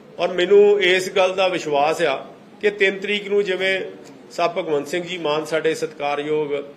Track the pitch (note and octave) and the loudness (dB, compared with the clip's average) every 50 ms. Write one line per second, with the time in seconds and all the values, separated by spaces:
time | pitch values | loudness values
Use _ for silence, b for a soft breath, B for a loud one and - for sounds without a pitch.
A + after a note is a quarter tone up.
0 | B - - - E3+ F#3 F#3 F3 F3 F#3 G3+ G3+ G#3 G#3 G#3 G3+ F#3+ F3+ F#3 F#3 | B -16 -8 -4 -4 -4 -2 0 2 4 6 8 8 8 6 4 4 4 4 2
1 | F#3 F#3+ - G3 F#3 F#3+ F#3 F#3 F#3+ F#3 F3+ D#3+ - D3+ D3 C#3 C#3+ D#3 D#3+ D#3 | 2 0 0 2 2 2 2 2 0 0 0 -2 -4 -2 0 2 2 2 0 0
2 | F3 D3 C3+ C3 - - - - - - - - - G#3 G3+ G#3 G3 F#3+ G3 F#3+ | 0 -2 -2 -2 -6 -14 -20 -20 -20 -20 -10 -2 -2 -2 0 2 0 0 0 -2
3 | G3 G3+ G#3 G#3 G3 F#3+ G3+ G3+ G3+ F3+ F#3 F3+ F#3 F#3+ F#3+ F#3 - - - - | -4 -4 -4 -4 -4 -2 0 0 0 0 0 -2 0 0 -2 -2 -4 -8 -12 -16
4 | - - - - - - - - F3 E3 E3+ F#3+ F3 D#3+ D3+ C#3+ C3 - - F3+ | -20 -20 -20 -20 -20 -12 -6 -2 -2 -2 -2 -2 -4 -2 -2 -2 -2 -2 -4 -6
5 | F3 E3 F3+ F3+ E3 D3+ D3 D#3 D#3 - D#3+ D#3 D3+ D#3+ D#3 D3+ D#3+ D#3 - - | -4 -6 -8 -4 -2 -2 -2 -2 -2 -2 -2 0 0 0 -2 -2 -4 -8 -6 -6
6 | C#3+ C#3+ D3 C#3+ D3 D3+ D3+ D3+ D#3 C#3+ C#3+ C#3+ C#3+ - - | -4 -4 -4 -4 -2 -2 -2 -2 -2 -2 -4 -6 -6 -8 -16